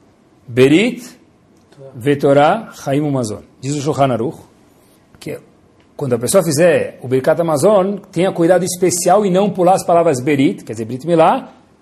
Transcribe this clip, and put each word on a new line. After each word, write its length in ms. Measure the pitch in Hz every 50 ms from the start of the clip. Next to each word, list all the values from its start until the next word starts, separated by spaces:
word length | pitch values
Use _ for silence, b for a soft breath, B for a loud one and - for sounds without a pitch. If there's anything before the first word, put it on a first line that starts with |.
| _ _ _ _ _ _ _ _ _
Berit, 720 | - 113 123 131 139 151 180 220 240 - - - - - _ _ _ _ _ _ _ _ _ _ _ _ - - - -
Vetorá, 760 | 123 107 143 143 139 147 143 139 143 143 160 196 226 220 -
Chaim 320 | - - - 143 135 147 151
Hamazon. 360 | 147 139 131 117 107 101 85 - _ _ _
Diz 140 | 127 135 147
o 60 | 147
Shulchan 320 | 131 156 131 127 139 135
Aruch, 260 | 120 107 117 160 - - - _ _ _ _ _ b b b b b b b b _ _
que 220 | - 151 - - - _ _ _ _ _ _ _ _ _ _
quando 160 | - 143 127
a 60 | 120 113
pessoa 260 | 123 120 - 196 160
fizer 560 | 165 135 143 180 170 151 120 - - - -
o 60 | - 120
Birkat 320 | 131 131 131 165 156 160
Hamazon, 560 | 170 165 156 139 151 208 220 190 180 202 208 196 - -
tenha 180 | - 170 185 190
cuidado 340 | 175 175 165 170 180 180 185
especial 600 | 175 - - 190 170 - - - 180 180 214 214
e 40 | 190
não 200 | 175 190 208 202
pular 240 | - 185 170 175 190
as 100 | - -
palavras 360 | - 170 170 165 170 143 123
Berit, 420 | 123 156 147 135 135 180 202 -
quer 100 | - - 110
dizer, 100 | 107 113
Brit 200 | 110 127 131 151
Milá, 500 | 165 170 160 160 185 240 262 - - - _ _ _ _ _